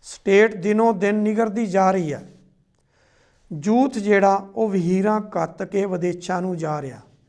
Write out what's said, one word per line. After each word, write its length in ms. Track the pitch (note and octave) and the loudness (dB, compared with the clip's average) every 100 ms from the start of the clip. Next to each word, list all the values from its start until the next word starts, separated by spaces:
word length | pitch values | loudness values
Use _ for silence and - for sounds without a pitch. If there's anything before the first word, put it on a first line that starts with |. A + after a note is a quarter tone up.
ਸਟੇਟ 540 | - - - G3 A3 G#3+ | -20 -8 2 4 4 2
ਦਿਨੋਂ 380 | F3+ G#3+ A3+ | 0 2 2
ਦਿਨ 220 | G3+ G3+ G#3+ | 2 0 0
ਨਿਗਰਦੀ 500 | G#3 G#3+ A3+ G3+ A3 | 0 0 -2 -2 -2
ਜਾ 260 | F#3 F#3+ | 2 2
ਰਹੀ 220 | F#3+ D#3+ | 2 -2
ਹੈ। 100 | B2+ - - _ _ _ _ _ _ _ _ _ _ _ D#3 E3+ | -6 -10 -20 _ _ _ _ _ _ _ _ _ _ _ -8 0
ਯੂਥ 320 | A3+ C4+ A3+ | 2 2 0
ਜਿਹੜਾ, 520 | G3+ G3+ G3 G3 G3 - | 2 4 4 2 -2 -4
ਉਹ 140 | A3 | -2
ਵਹੀਰਾਂ 520 | G3 E3+ F#3 G#3 G#3+ | 0 0 2 2 0
ਕੱਤ 420 | G#3 F3 E3 E3 | -2 -4 -4 -6
ਕੇ 220 | F#3 G3 G3 | -6 -2 -2
ਵਿਦੇਸ਼ਾਂ 560 | F#3 F3 F3 F3 F#3 | -2 -4 -6 -6 -6
ਨੂੰ 160 | F#3 F3 | -4 -6
ਜਾ 240 | D#3+ D3+ | -6 -6
ਰਿਹਾ। 200 | C3+ A2+ - _ | -8 -14 -20 _